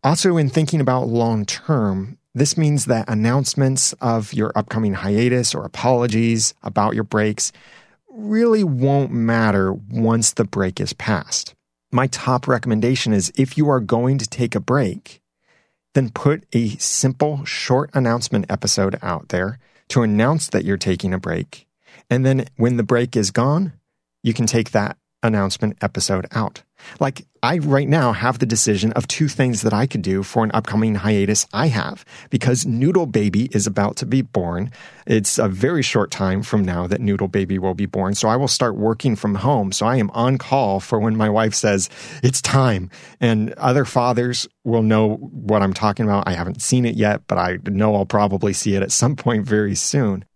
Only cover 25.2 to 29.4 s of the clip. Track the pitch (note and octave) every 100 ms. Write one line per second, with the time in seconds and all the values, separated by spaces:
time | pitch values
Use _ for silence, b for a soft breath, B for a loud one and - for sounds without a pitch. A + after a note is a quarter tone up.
25.2 | A#2 G#2+ G2 - G#2+ - G2+ - - G2
26.2 | - - G#2+ - _ _ B B C#3 C3
27.2 | - _ B2 E3+ D3 C#3 C3+ D#3+ B2+ G2+
28.2 | A#2+ B2+ A#2+ A2+ - G2+ A2 A#2 - -
29.2 | D#3 -